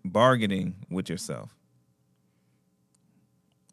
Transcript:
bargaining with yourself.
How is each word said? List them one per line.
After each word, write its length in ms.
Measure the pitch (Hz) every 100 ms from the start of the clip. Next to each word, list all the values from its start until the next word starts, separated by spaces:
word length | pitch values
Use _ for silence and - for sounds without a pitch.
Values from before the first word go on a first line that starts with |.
bargaining 720 | 92 104 127 123 107 95 90 92 -
with 180 | 92 -
yourself. 480 | 82 - 62 - - _ _ _ _ _ _ _ _ _ _ _ _ _ _ _ _ _ _ _ _ _